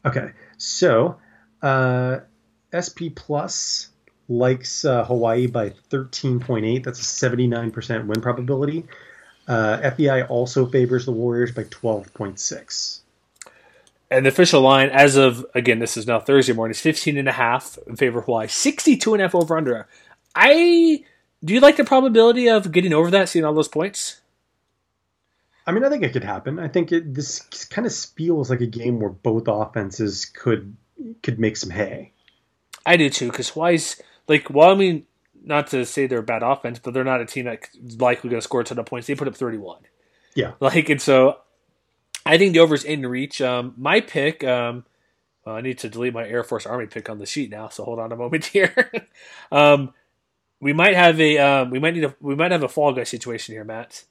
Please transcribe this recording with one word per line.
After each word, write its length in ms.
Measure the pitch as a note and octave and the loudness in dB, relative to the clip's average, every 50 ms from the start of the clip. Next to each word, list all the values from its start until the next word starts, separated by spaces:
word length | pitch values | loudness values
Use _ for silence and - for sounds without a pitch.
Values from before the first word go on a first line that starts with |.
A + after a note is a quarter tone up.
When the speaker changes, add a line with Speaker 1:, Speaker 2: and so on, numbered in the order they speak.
| - | -4
Speaker 1:
Okay, 260 | B2 B2 C3+ B2 - - _ - _ _ | -4 -4 -4 -8 -8 -16 _ -20 _ _
so, 600 | _ - - - - F3+ E3+ A#2+ A2+ C#3 F3 - _ _ _ _ _ _ _ _ _ | _ -12 -10 -2 0 2 4 4 4 2 0 -4 _ _ _ _ _ _ _ _ _
uh, 580 | - C#3 C3+ C3 C3 B2+ B2 B2 B2+ B2+ C3 - - _ _ _ _ _ _ _ _ _ | -2 0 0 2 0 0 0 -2 -2 -4 -4 -6 -10 _ _ _ _ _ _ _ _ _
S 180 | - F3 E3+ - | -8 -6 -6 -8
P 200 | - - F3 D#3+ | -10 -10 -12 -10
Plus 800 | - - - - D3 C#3+ E3+ G3 - - - - - - - _ _ _ _ _ _ _ _ - | -12 -14 -8 -6 -6 -4 -4 -6 -8 -8 -6 -6 -8 -8 -8 _ _ _ _ _ _ _ _ -6
likes, 560 | B2 A#2+ B2 B2+ C3 B2+ B2+ - - - - | -2 0 2 0 0 -2 -6 -12 -10 -4 -2
uh, 180 | D3 B2+ A#2+ A2+ | 0 0 0 0
Hawaii 420 | A#2+ B2 A#2+ A#2 A2+ A2+ B2 B2+ | -2 -2 0 0 0 0 0 -2
by 220 | A#2+ A#2+ A#2+ G#2+ G2+ - _ _ _ | -2 -2 -4 -6 -6 -8 _ _ _
thirteen 500 | - C3+ C3 B2+ - - - C3+ B2 A#2+ | -6 -6 -6 -8 -12 -6 -4 -4 -4 -4
point 260 | B2 - B2 A2 G#2+ | -2 -4 -4 -2 -2
eight. 180 | A2 A#2+ C3 B2+ | -2 -2 -4 -4
That's 160 | C3+ A#2+ - | -10 -12 -10
a 40 | - | -10
seventy-nine 680 | - - - C#3 B2+ B2 A#2+ B2+ A#2+ A#2 A#2 A#2 A2+ | -10 -6 -4 -2 -2 0 0 0 0 -2 -2 -6 -8
percent 360 | - - - - A#2 A2 A2+ | -8 -10 -8 -6 -6 -6 -4
win 140 | G#2 G#2+ A2+ | -4 -6 -4
probability. 640 | A2 B2 A#2+ B2+ B2 B2 C#3 C3 C#3+ C#3+ D#3 E3+ E3 - - - - - - - _ _ _ _ _ | -2 -4 -4 -4 -4 -4 -4 -2 -2 -4 -6 -8 -10 -12 -20 -20 -20 -20 -20 -20 _ _ _ _ _
Uh, 320 | - B2 A2+ A2 G#2+ A2 A#2 | -4 -2 0 0 0 -2 -2
F 180 | C#3 C3+ B2+ - | -4 -4 -2 0
E 100 | D3+ C#3 | 0 2
I 120 | C3+ B2+ | 2 0
also 440 | B2+ - A#2 A#2+ B2 B2+ - C3+ C3 | -2 -2 -2 -4 -4 -2 0 -2 0
favors 400 | B2 B2+ C3+ B2 A#2+ B2+ B2 B2+ | 2 2 0 2 2 0 -2 -2
the 60 | C3+ | -4
Warriors 400 | A#2+ A2+ A#2+ B2 A#2+ A#2+ B2 A#2+ | -4 -4 -2 -2 0 -2 -2 -4
by 120 | A#2+ A#2+ G#2+ | -4 -10 -12
twelve 500 | - - - - A#2 A2 G2+ F#2+ - _ | -12 -14 -8 -4 -4 -4 -4 -6 -14 _
point 260 | - A2 G2 F#2+ G2 | -10 -10 -10 -10 -8
six. 600 | - - - - - _ - - - - - - _ _ _ _ _ _ _ _ - - _ _ _ _ _ _ _ _ _ _ _ _ | -10 -10 -10 -10 -16 _ -12 -10 -10 -10 -12 -14 _ _ _ _ _ _ _ _ -20 -20 _ _ _ _ _ _ _ _ _ _ _ _
Speaker 2:
And 140 | B2 C3 C3+ | 0 2 2
the 40 | C3+ | 4
official 320 | C3+ - F3+ E3 - C#3+ | 4 6 4 6 6 6
line, 280 | C3 C3+ C#3 C3+ C3+ C3+ | 8 8 8 6 6 4
as 260 | - C#3 C#3+ C#3+ C3+ | 6 6 6 8 8
of, 300 | C#3 C3+ C3 A#2+ A#2+ C3 - _ | 6 6 4 2 0 -12 -4 _
again, 240 | B2+ A#2+ A#2+ A#2 A2+ | 0 0 2 0 0
this 180 | A#2 - - | -2 -4 -6
is 100 | A#2 G#2+ | -6 -4
now 120 | A#2 A#2 A2 | -2 -2 -2
Thursday 340 | - - C#3 C#3 B2+ C3 A#2 | 2 4 4 4 4 4 0
morning, 180 | A2+ A2+ A2+ | -2 -2 -6
is 100 | C3 - | -6 -2
fifteen 360 | - E3 D3+ - - D#3 D3 | -2 -2 -2 -2 -4 -4 -2
and 100 | C#3 C3+ | -2 -2
a 60 | C3+ - | -2 0
half 440 | C3 B2 A#2 B2 C3+ - - - - - | 0 0 0 0 -2 -4 -10 -20 -20 -18
in 80 | - A#2 | -16 -2
favor 240 | - C#3 B2 A#2 A#2 | 0 0 0 0 -4
of 60 | - | -4
Hawaii, 220 | - A#2+ A2+ A2 | -2 -2 -2 -2
sixty-two 680 | G#2+ - - - C#4+ D4 - - E4 B3+ - - A3 A3 | -4 -6 -2 -2 -2 -2 2 4 4 4 4 2 0 2
and 80 | G3+ | 2
a 40 | F#3+ | 0
half 100 | F3 - | 2 2
over 220 | F3 E3+ D#3+ E3 | 0 0 0 0
under. 300 | D#3+ D#3 B2+ A#2+ A2 G#2+ _ _ _ _ _ _ _ _ _ _ | -2 0 -2 -4 -6 -8 _ _ _ _ _ _ _ _ _ _
I, 680 | E3+ G3+ C4 D4 E4 E4+ F4 E4+ E4+ E4 E4 D#4 D4 - _ _ _ _ _ _ _ - | 4 6 6 8 6 6 4 6 6 6 4 2 0 -4 _ _ _ _ _ _ _ -4
do 100 | D#3 G3+ | 0 4
you 80 | B3+ | 8
like 160 | C4+ D4 D4 | 8 8 8
the 60 | D4+ C#4 | 6 2
probability 640 | - C4+ C4 C4 C4 A3 A3+ A3+ A#3+ A#3 B3+ B3 A#3 | 4 4 4 4 4 6 6 6 6 6 4 4 4
of 220 | A3+ G#3+ F#3+ F3+ | 4 4 2 2
getting 220 | D3+ F3+ F3+ F#3 D#3 | 0 2 2 4 2
over 160 | D3+ E3 F3 | 2 2 4
that, 180 | F#3 G3 F#3+ - | 4 2 2 2
seeing 160 | - F3 D#3 | 0 0 0
all 80 | D3+ D3+ | 2 2
those 160 | D#3 D3 - | 0 0 0
points? 500 | - D3+ E3+ G3+ G3+ - - - - _ _ _ _ _ _ _ _ _ _ _ _ _ _ _ _ _ _ _ _ _ _ _ _ _ _ _ _ _ _ | -2 -4 -4 -4 -6 -8 -10 -10 -12 _ _ _ _ _ _ _ _ _ _ _ _ _ _ _ _ _ _ _ _ _ _ _ _ _ _ _ _ _ _
Speaker 1:
I 60 | D#3+ | -2
mean, 120 | F3 A3 C4 | -2 0 0
I 60 | C#4 | 0
think 140 | D4 C4+ F3+ | 0 0 -2
it 80 | B2+ | -2
could 140 | B2+ B2+ - | -4 -4 -6
happen. 340 | G#2 G2+ F#2 - C3+ D3 F3+ | -6 -10 -8 -8 -8 -8 -8
I 80 | E3+ | -8
think 240 | D3 - F3+ E3+ E3 | -4 -2 -2 -2 0
it, 220 | E3+ E3 E3 D3+ C3 | -2 -4 -4 -6 -8
this 260 | C#3+ C#3+ - - - - _ - - - - | -8 -8 -8 -10 -14 -14 _ -18 -18 -18 -10
kind 180 | - G#3 A#3+ | -6 -6 -4
of 80 | G#3+ - | -4 -6
feels 540 | - - - _ - D#3+ E3+ E3+ D3+ C3 B2+ | -8 -12 -14 _ -6 -2 -2 0 -2 0 -2
like 120 | B2+ A#2+ | -2 -4
a 60 | B2 | -4
game 320 | A#2 A#2 A#2 A#2 B2 A#2+ A2+ | -6 -6 -6 -4 -4 -4 -2
where 100 | G#2+ G2 | -4 -6
both 380 | F#2+ - - A#2+ A2 A2+ A2+ | -6 -4 -4 -2 -2 0 -2
offenses 800 | A#2 G#2 G#2+ G#2+ - - A2+ G2+ G2 G2 - A2 G2+ F#2+ - - | -2 -2 -2 -4 -6 -6 -8 -8 -8 -6 -6 -6 -6 -4 -8 -12
could, 500 | - _ - - B2 A2+ - F#2+ G2 G#2+ _ _ _ _ F4 C#4 A3+ A3+ _ - | -12 _ -6 -2 -2 -2 -2 -4 -16 -20 _ _ _ _ -18 -16 -16 -16 _ -8
could 160 | - A#2 G#2 | -8 -4 -2
make 180 | A2+ G#2+ - | -2 -2 -2
some 120 | - - F#2+ | -4 -12 -10
hay. 420 | E2+ G2+ G#2 - - - - _ _ _ _ _ _ _ _ _ _ _ _ _ - _ _ | -6 -6 -6 -6 -8 -14 -16 _ _ _ _ _ _ _ _ _ _ _ _ _ -20 _ _
Speaker 2:
I 120 | - F3+ | 2 2
do 120 | E3+ D3+ C#3 | 4 4 0
too, 220 | - - B2+ A#2+ | 0 -4 -6 -6
'cause 180 | A2 - A#2+ - | -6 -8 -10 -8
Hawaii's, 500 | - D#3 D#3+ F3 F3 D#3+ D3+ - - _ - _ _ _ _ | -6 -4 0 0 0 0 -2 -8 -12 _ -20 _ _ _ _
like, 220 | - D3+ D3+ - - | 0 0 0 0 0
well, 200 | C#3 C#3+ D#3+ F3+ | 6 8 8 8
I 60 | G3 | 8
mean, 300 | G3 G3 F#3 E3+ D3 - _ _ _ _ _ _ _ _ | 6 2 0 0 -2 -6 _ _ _ _ _ _ _ _
not 240 | C#3+ D3 D3 C#3+ | -2 -2 -2 -2
to 180 | - - C3 A#2+ | -2 -4 -4 -4
say 200 | A2+ - C#3+ C#3 | -4 -4 -4 -2
they're 140 | B2+ B2+ A#2 | -2 -2 -4
a 40 | G#2+ | -2
bad 200 | A2+ A#2 A2 A#2 | -4 -4 -2 0
offense, 360 | B2 C3+ C3+ - A#2+ A#2 A#2 | -2 -2 -2 -4 -10 -12 -10
but 140 | _ C3 A#2+ | _ -6 -4
they're 100 | C3 C3 | -4 -2
not 180 | C3 C3 B2 | -2 -2 -2
a 40 | A#2 | -4
team 200 | A2 - C#3 B2 | -6 -10 -10 -8
that's 240 | B2 A#2 - - - _ _ B2 A#2+ A2+ | -8 -10 -12 -16 -20 _ _ -20 -20 -6
likely 320 | A2 B2+ B2 B2 - - B2 | 0 0 0 0 0 -4 -6
gonna 120 | A#2+ A2+ | -6 -6
score 200 | A2+ - - B2 | -6 -4 -4 -4
a 20 | A2+ | -4
ton 140 | - C3 | -4 -8
of 80 | A#2+ A2+ | -10 -10
points. 220 | - C3+ B2 A#2+ | -8 -10 -12 -8
They 80 | - C#3+ | -8 -8
put 120 | C3+ D3 | -6 -6
up 80 | C3+ G#2 | -8 -6
thirty-one. 460 | - C3 A#2+ A2+ G#2+ G2 F2+ F2 _ _ _ _ _ _ _ _ _ _ _ _ | -6 -8 -8 -8 -10 -12 -14 -18 _ _ _ _ _ _ _ _ _ _ _ _
Speaker 1:
Yeah. 160 | C3 A2+ - - _ | -6 -6 -6 -6 _
Speaker 2:
Like, 300 | C#3 C3 - E3+ D3 D3+ | -2 2 2 0 0 0
and 120 | D3 C3+ | -2 -2
so 380 | - C#3+ C3+ C3 C3 C#3 C#3+ - _ _ _ _ _ _ _ _ _ _ _ _ _ _ - - _ | 2 4 6 6 6 4 2 -2 _ _ _ _ _ _ _ _ _ _ _ _ _ _ -20 -10 _
I 120 | D3+ D#3 | 2 4
think 160 | E3+ G3 G3 E3+ | 4 4 4 6
the 60 | E3 | 6
over's 240 | E3 D#3+ D3+ C3+ - | 6 6 4 -2 -2
in 240 | D3 D3+ D3 C3 | -6 -6 -6 -6
reach. 340 | B2 B2 B2+ C#3 C#3 - - | -6 -6 -8 -8 -10 -6 -4
Um, 320 | C3+ B2+ B2 B2 B2 B2+ B2 | -2 -2 -2 -4 -6 -8 -14
my 240 | A#2+ C3 D3 F#3 A3+ | -8 -2 0 0 0
pick, 420 | A3+ - - D#3 C#3 D#3 D#3+ _ C#3+ | 0 -2 -4 -2 -2 -2 -4 _ -2
um, 420 | C3 B2 B2 A#2+ A#2+ A#2+ B2 B2 _ _ _ _ _ _ _ _ _ _ _ _ | -2 -2 0 -2 -4 -6 -10 -16 _ _ _ _ _ _ _ _ _ _ _ _
well, 100 | A2 A2 | -12 -12
I 60 | A2 | -8
need 160 | B2 C3 B2 - | -8 -8 -8 -8
to 100 | - A2 | -10 -12
delete 240 | G#2 A#2 B2 B2+ A#2 | -8 -6 -6 -6 -6
my 140 | A#2 A#2 | -6 -10
Air 160 | G#2 A2+ A#2+ A2 | -6 -6 -8 -6
Force 220 | - A#2+ A2 - | -6 -8 -8 -8
Army 220 | - A#2 B2 A2+ | -8 -8 -8 -8
pick 220 | G#2 - A2+ G2+ - | -10 -12 -14 -12 -12
on 100 | A2 G#2 | -14 -12
the 60 | G2 | -12
sheet 240 | - - D3+ C3+ G#2 | -10 -8 -8 -8 -8
now, 200 | G#2 G#2+ A2 G#2 | -10 -16 -16 -16
so 160 | - - - | -16 -14 -12
hold 140 | A#2 A#2 A2+ | -10 -10 -10
on 120 | A2+ A2+ | -10 -10
a 40 | A#2 | -10
moment 300 | A#2 A#2+ B2 D#3 D#3+ - | -10 -6 -4 -4 -6 -6
<laughs> 80 | - - | -2 0
here. 380 | G3+ F#3+ - - B3+ A3+ - - A3+ - _ _ _ - - - - - _ | 2 2 2 2 0 -2 -2 -4 -12 -12 _ _ _ -20 -20 -20 -20 -12 _
Um, 420 | - C#3+ D3 D3 D3 C#3 C3+ B2+ _ _ _ _ _ _ _ _ _ _ _ _ _ _ | 4 6 8 8 6 6 2 -6 _ _ _ _ _ _ _ _ _ _ _ _ _ _
we 120 | C#3 C#3 C#3+ | -4 -2 0
might 220 | D#3+ F3 G#3 F#3+ | 2 4 4 6
have 240 | F3+ F3+ E3+ D#3+ D#3+ | 6 6 4 6 4
a, 180 | D#3+ D3+ D3+ D3 | 2 4 4 4
um, 300 | C#3+ C#3 C#3 C3+ B2+ B2 | 4 4 4 2 0 -2
we 80 | B2+ C3 | -4 -2
might 160 | D3+ E3 E3+ | -2 -2 -2
need 80 | E3+ D#3 | -2 -4
a, 120 | C3+ - _ | -4 -6 _
we 140 | C#3+ C#3+ C#3 | -8 -6 -2
might 160 | C#3+ E3 F3+ | -2 0 0
have 120 | F3+ E3 C#3+ | 0 -2 -2
a 60 | - | -4
Fall 240 | - D#3 D3 C#3+ C3 | -2 0 0 0 0
Guy 100 | B2+ A#2 | -2 -6
situation 500 | - - A#2 - B2 A#2 G#2+ - - A2 | -8 -10 -12 -12 -12 -12 -12 -12 -14 -14
here, 80 | G#2+ G#2+ | -14 -14
Matt. 400 | G#2+ A2 A2+ A#2 _ - - _ _ | -12 -12 -14 -14 _ -20 -20 _ _